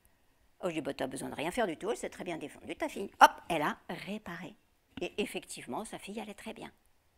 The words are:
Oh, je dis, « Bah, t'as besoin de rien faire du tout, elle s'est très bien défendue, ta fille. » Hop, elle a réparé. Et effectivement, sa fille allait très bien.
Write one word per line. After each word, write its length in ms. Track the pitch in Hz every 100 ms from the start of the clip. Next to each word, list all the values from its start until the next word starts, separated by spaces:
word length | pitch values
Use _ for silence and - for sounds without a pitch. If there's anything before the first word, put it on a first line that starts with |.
| - _ _ _ _ -
Oh, 100 | 185
je 40 |
dis, « 80 | 160
Bah, 100 | 135
t'as 140 | 135 131
besoin 240 | 139 127
de 60 | 123
rien 160 | 156
faire 160 | 247 208
du 100 | 156
tout, 140 | 185
elle 60 | 247
s'est 120 | 196
très 140 | -
bien 140 | 185 160
défendue, 380 | 147 - 117 170
ta 140 | 320
fille. » 220 | - 196 -
Hop, 80 | 302 - -
elle 140 | 165
a 160 | 151 - -
réparé. 680 | 165 175 214 - 170 185 - _ _ _ -
Et 200 | 180 -
effectivement, 640 | 202 185 - - - 139 220
sa 140 | 180
fille 200 | - 214
allait 140 | 208
très 200 | 196 226
bien. 180 | - 160 - - _ _